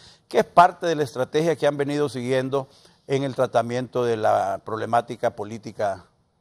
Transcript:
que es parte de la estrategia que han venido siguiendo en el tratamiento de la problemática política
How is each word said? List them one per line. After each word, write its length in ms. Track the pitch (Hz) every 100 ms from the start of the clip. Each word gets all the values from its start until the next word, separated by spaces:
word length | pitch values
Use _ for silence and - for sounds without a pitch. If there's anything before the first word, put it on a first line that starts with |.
| - - -
que 120 | 233
es 40 |
parte 420 | - - 180 175 175
de 100 | 151
la 60 |
estrategia 540 | 143 127 127 151 165 147
que 100 | 143
han 120 | 143
venido 320 | 143 147 147
siguiendo 580 | 127 123 131 131 139 131 _ - _ -
en 160 | 139
el 120 | 139
tratamiento 680 | 123 120 120 117 123 123 131
de 140 | 120 110
la 460 | 107 107 95 95
problemática 720 | - 110 110 120 117 117 120 -
política 680 | 104 113 117 104 104 92 - _ _ _